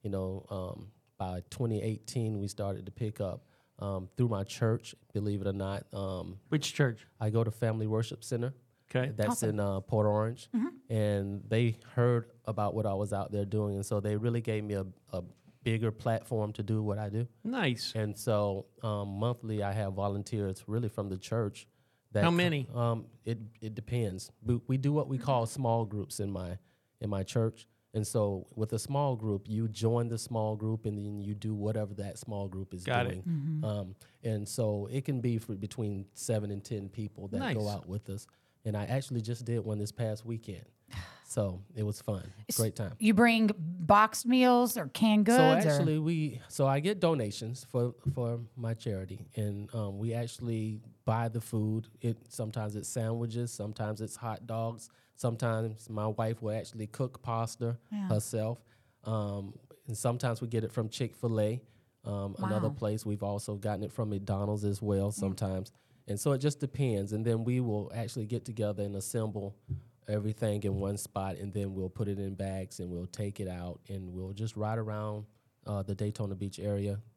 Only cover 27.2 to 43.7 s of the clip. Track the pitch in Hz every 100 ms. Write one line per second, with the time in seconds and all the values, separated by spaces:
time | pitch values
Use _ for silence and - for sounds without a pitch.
27.2 | 95 120 113 - - _ _ 110 104 117
28.2 | 104 98 - 110 110 110 - 139 143 120
29.2 | 110 98 104 107 113 104 113 120 117 113
30.2 | - 117 107 107 110 110 110 104 104 104
31.2 | 101 101 107 107 104 110 101 104 98 82
32.2 | - 101 98 95 95 90 90 120 120 92
33.2 | 170 160 151 151 107 104 92 98 - _
34.2 | 117 107 101 - 110 104 101 135 135 135
35.2 | 120 113 - 98 104 - 107 98 98 -
36.2 | - 110 104 98 - 107 98 117 104 -
37.2 | 95 240 262 113 104 101 76 101 - 98
38.2 | - _ _ _ 110 104 104 131 131 123
39.2 | 110 117 117 117 107 104 104 - 113 107
40.2 | 113 113 110 90 - _ _ - - -
41.2 | - - 98 92 98 110 104 101 - 95
42.2 | 95 - - - 110 - 98 - 214 208
43.2 | 240 226 220 208 160